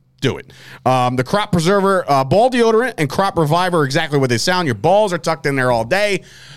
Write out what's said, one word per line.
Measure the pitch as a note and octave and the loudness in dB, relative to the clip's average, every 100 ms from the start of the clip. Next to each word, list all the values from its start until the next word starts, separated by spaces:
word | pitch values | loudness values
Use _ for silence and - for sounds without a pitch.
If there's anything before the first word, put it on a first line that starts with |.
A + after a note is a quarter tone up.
| _ - | _ -6
Do | B2 D2+ | -4 -4
it. | - - - - B2 | -12 -20 -20 -6 -2
Um, | B2+ B2 B2+ | 0 0 -2
the | |
Crop | B2+ G#3 G#3 | -2 -2 -2
Preserver, | F3+ E3 G3+ F#3+ F#3 A#2+ | 0 2 2 2 0 2
uh, | C#3 | 0
Ball | C3+ F#3 B3+ | 2 2 2
Deodorant | A#3+ A3+ A3 B3+ - | 2 2 2 0 -2
and | D3+ | -4
Crop | - G3 F#3 | 0 -2 0
Reviver | D3 E3+ F#3 F3 | 0 0 0 0
are | |
exactly | C3+ D3 D#3+ D3 | 0 -2 -2 0
what | C3 | 0
they | A#2 | 0
sound. | - F3+ E3 | 0 -2 -2
Your | |
balls | G#2 D#3 G3+ G#3+ | -2 2 2 2
are | F3 | -2
tucked | E3 D#3+ | -4 -4
in | D3 C#3 | -2 -2
there | B2+ | 0
all | A#2+ | 0
day. | A2+ F#3 G#3 F#3+ - - - | 0 0 0 -4 -8 -20 -20